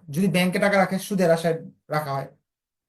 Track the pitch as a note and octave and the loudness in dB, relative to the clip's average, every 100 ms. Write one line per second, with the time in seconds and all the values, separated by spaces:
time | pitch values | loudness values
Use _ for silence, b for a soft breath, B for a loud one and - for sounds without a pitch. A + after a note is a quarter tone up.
0 | - C#3+ G3 F3+ F3+ F#3+ G3+ G3+ F#3 F#3+ | -8 -2 0 2 0 2 2 2 2 -2
1 | - G3 F3 E3 E3+ D#3+ - - - D3+ | -4 0 4 4 2 -2 -6 -20 -8 -6
2 | D3 C3+ B2+ - _ _ _ _ | -4 -6 -8 -14 _ _ _ _